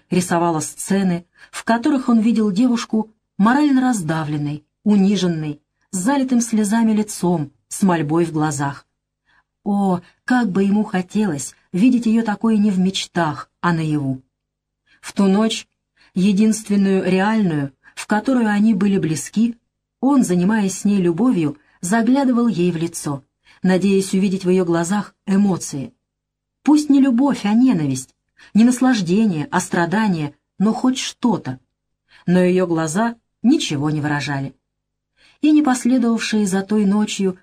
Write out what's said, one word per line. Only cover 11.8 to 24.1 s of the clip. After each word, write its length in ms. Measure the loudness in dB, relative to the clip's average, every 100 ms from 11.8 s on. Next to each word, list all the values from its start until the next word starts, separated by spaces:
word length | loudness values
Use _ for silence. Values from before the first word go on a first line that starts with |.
| 2 2 2
её 180 | 0
такой 340 | 0 -2 0 2
не 140 | 2
в 80 | 2
мечтах, 720 | 0 -2 -6 -4 -4 -4 -12 _
а 120 | -2
наяву! 480 | -2 -2 -2 -2 -6 -10 _ _ _ _ _ _ _
В 120 | -8
ту 120 | 0 2
ночь, 420 | 2 0 -4 -10 _ _ _ _
единственную 920 | 0 2 4 2 0 -2 0 2 2 0
реальную, 640 | 0 0 0 0 -2 -4 -10 _ -16
в 120 | -4
которую 400 | -2 0 0 0
они 260 | 2 2
были 240 | 2 0 0
близки, 600 | -2 -4 -4 -2 -2 -2 _ _ _ _ 0
он, 160 | 2
занимаясь 560 | 2 2 0 0 -2 -2
с 60 | -2
ней 120 | 0
любовью, 600 | 0 0 0 0 -2 -6 _ _
заглядывал 640 | -2 0 2 2 2 2 0
ей 240 | 0 0
в 60 | -2
лицо, 460 | -4 -6 -8 -8 -12 _ _ _
надеясь 500 | 0 2 2 2 0